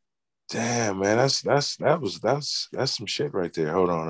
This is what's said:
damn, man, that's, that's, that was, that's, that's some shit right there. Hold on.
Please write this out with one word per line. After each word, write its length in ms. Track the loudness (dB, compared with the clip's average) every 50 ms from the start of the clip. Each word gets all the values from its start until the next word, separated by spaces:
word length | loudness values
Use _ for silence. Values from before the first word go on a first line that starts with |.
| _ _ _ _ _ _ _ _ _ -8
damn, 500 | -6 -4 -2 0 0 0 0 0 0 0
man, 180 | 2 2 4 4
that's, 240 | 4 4 2 0
that's, 340 | 0 2 2 2 2 0 -6 -2
that 240 | 2 2 2 2
was, 180 | 0 -4 -6 -2
that's, 500 | 0 0 0 0 -2 -6 -6 -6 -6 -6
that's 240 | -4 -4 -2 -2 -2 -4
some 80 | -6
shit 280 | -6 -4 -4 -4 -2 -2
right 200 | -2 -2 -2 -2
there. 200 | -2 -2 0 2
Hold 160 | 2 2 2
on. 200 | 2 0 -2 -2